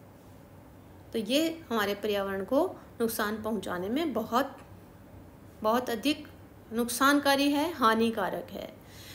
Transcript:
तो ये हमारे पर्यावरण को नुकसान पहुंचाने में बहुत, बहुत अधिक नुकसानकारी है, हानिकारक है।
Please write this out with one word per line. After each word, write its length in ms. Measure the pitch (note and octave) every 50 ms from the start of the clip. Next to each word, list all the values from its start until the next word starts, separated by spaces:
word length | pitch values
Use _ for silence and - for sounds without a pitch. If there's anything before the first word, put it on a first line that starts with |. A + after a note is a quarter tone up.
| - - - - - - - - - - - - - - - - - - - - - - -
तो 60 | A3+
ये 420 | G#3+ F#3+ C4 D4 D#4+ D#4+ D#4+ - - -
हमारे 240 | A#3 A3 G3+ G3 G3+
पर्यावरण 500 | G3+ - G#3+ G3+ G3+ G3 G3 F#3+ G3 F#3+
को 320 | F#3+ B3+ C#4+ F4 F#4+ - - - - - -
नुकसान 400 | A#3 A3+ A3+ - G#3+ G#3 A3 G#3+ G#3+
पहुंचाने 460 | G#3+ A3+ F#3+ - G#3 F3+ F3 F3+ G3+
में 240 | A#3+ D4+ E4+ D#4 A#3
बहुत, 440 | - - - A#3 B3 C#4 - - - - - - - - - - - - - - - - - - - - - - - -
बहुत 260 | G#3+ A3+ B3+ B3 A#3+
अधिक 380 | A#3 G#3+ F#3+ C#4 D4+ - - - - - - - - - - - A3
नुकसानकारी 800 | A3+ A#3+ A#3 - - C4+ C#4 C#4+ D4 C#4+ C#4 C#4 C#4 C#4 C#4+
है, 220 | C#4+ C#4+ D4+ F4 E4+
हानिकारक 760 | C#4 B3+ A3 A3 A3+ A3+ A#3 A3+ G#3+ F#3+ E3 - F3+ - -
है। 220 | G3 - - - - - - - - - - -